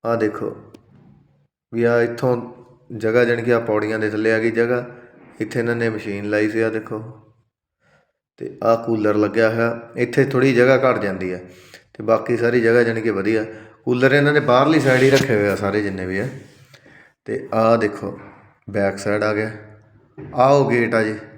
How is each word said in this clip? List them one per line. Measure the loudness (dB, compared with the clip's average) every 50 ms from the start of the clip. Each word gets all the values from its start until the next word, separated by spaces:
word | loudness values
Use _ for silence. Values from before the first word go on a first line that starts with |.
| -2
ਆਹ | -2 -2
ਦੇਖੋ | 0 0 -2 -2 -4 -8 -8 -10 -12 -20 -20 -20 -20 _ _ _ _ _ _ _ _ _ _ _ _ _ _ _ _ _ _
ਵੀ | -4 0 0
ਆਹ | 2 2 2
ਇੱਥੋਂ | 0 0 -2 -2 0 0 0 -2 -4 -12 -18 -20 -20 -20 -20 _ _ _
ਜਗ੍ਹਾ, | -12 -4 -4 0 2 2 2
ਜਾਣੀ | 2 0 -2
ਕਿ | 0 0 0
ਆਹ | 0
ਪੌੜੀਆਂ | 0 0 -2 -2 0 -2 -4 -2
ਦੇ | -2 -2
ਥੱਲੇ | -2 0 0 2
ਆ | 2 2
ਗਈ | 0 0
ਜਗ੍ਹਾ। | 0 0 0 0 0 -4 -4 -8 -16 -20 -20 -20 -20 -20 -20 -20 -10 -10
ਇੱਥੇ | -10 -6 -4 -4
ਇਹਨਾਂ | -2 -2 -2
ਨੇ | -2 -2 -4
ਮਸ਼ੀਨ | -4 -6 -8 -8 -8 -6 -4 -2
ਲਾਈ | 0 0 0 0
ਸੀ, | 0 -2
ਆਹ | -2 -2
ਦੇਖੋ। | -2 -6 -8 -8 -12 -12 -12 -14 -18 -20 _ _ _ _ _ _ _ _ _ _ _ _ _ _ _ _ _ _ _ _ _ _ _ _
ਤੇ | -12 -12 -10 -2
ਆਹ | 0 0 0
ਕੂਲਰ | 2 0 -4 -2 0 0 0 2
ਲੱਗਿਆ | 2 0 0 2 2 2 2
ਹੋਇਆ। | 2 0 -2 -2 -2 -6 -12 -14 -4
ਇੱਥੇ | -4 -4 -2 2 0 0
ਥੋੜ੍ਹੀ | 2 2 2 2 4 4
ਜਗ੍ਹਾ | 4 4 4 4 4
ਘੱਟ | 2 2 0 0
ਜਾਂਦੀ | -2 -4 -4 -4 -6 -6
ਆ, | -6 -8 -12 -18 -20 -20 -20 -20 -20 -20 _ _
ਤੇ | _ -8
ਬਾਕੀ | 0 0 0 0 2 -4 -2
ਸਾਰੀ | 0 0 0 2 2
ਜਗ੍ਹਾ | 2 4 4 4
ਜਾਣੀ | 2 2 0 -2
ਕਿ | -2 -2
ਵਧੀਆ। | -2 -2 -2 0 0 0 -2 -4 -10 -18 -20 -20 -20 _ _
ਕੂਲਰ | -2 0 2 4 4
ਇਹਨਾਂ | 4 4 4 4
ਨੇ | 2 2
ਬਾਹਰਲੀ | 2 4 4 4 4 4 2 2
ਸਾਈਡ | 4 4 4 6
ਹੀ | 6 6
ਰੱਖੇ | 6 4 2 2 0
ਹੋਏ | 0 2 0
ਆ | 0
ਸਾਰੇ | 0 -2 -2 -2 -2
ਜਿੰਨੇ | -4 -4 -6 -6 -6
ਵੀ | -6 -4 -4
ਆ। | -6 -6 -8 -14 -20 -20 _ _ -20 _ -20 -20 _ -20 -20 -20 -20 _ _ _ _
ਤੇ | -8 -8 -8 -8 -4 -2
ਆਹ | 0 4 4 4 2
ਦੇਖੋ | 2 -2 -4 -6 -10 -12 -12 -14 -20 -20 -20 -20 _ _ _ _ _ -8
ਬੈਕ | -4 -2 -2 -2 -2 -4
ਸਾਈਡ | -4 -2 -2 0 0
ਆ | 0 0
ਗਿਆ। | -2 -4 -6 -8 -14 -18 -20 -20 -20 _ _ _ _ _ _ _ -18 -16 -8 0
ਆਹ | 2 4 6
ਉਹ | 6 4 4 2
ਗੇਟ | 2 0 0 2 2
ਆ | 0
ਜੀ | 0 0 -4 -8 -14 -20 -20